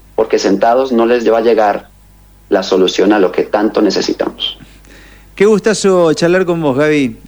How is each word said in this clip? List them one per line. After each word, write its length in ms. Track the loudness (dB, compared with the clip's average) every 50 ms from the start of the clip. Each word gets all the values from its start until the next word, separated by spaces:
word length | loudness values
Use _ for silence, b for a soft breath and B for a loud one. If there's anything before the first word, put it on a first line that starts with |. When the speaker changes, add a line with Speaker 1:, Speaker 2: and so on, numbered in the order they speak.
| -18 -8 -4
Speaker 1:
porque 220 | -4 -2 0 -2 -2
sentados 540 | 0 0 0 0 2 2 2 2 0 0
no 140 | 0 0 2
les 240 | 2 2 0 2 0
va 60 | 0 2
a 40 |
llegar 460 | 2 2 2 2 2 0 0 -4 -8 -14 _ _ _ -20 _ _ _ _ -20 -20 -6 -4
la 120 | -2 -2
solución 520 | 0 0 0 0 0 0 0 0 2 2 2
a 60 | 2
lo 120 | 0 0
que 120 | 0 -4 -4
tanto 380 | -2 -2 -2 -2 -2 0 0
necesitamos. 760 | 0 0 0 -2 -4 -4 -4 -4 -6 -6 -6 -6 -8 -8 -8 B B B B B B B B B B B B B B B -4
Speaker 2:
Qué 120 | 0 2
gustazo 680 | 2 2 2 0 -2 -2 0 0 0 2 2 2 2 2
charlar 320 | 0 0 0 2 0 0
con 160 | 0 -2 -2
vos, 160 | -2 -2 0 0
Gaby. 400 | 0 0 0 0 -2 -2 -6 -10 -16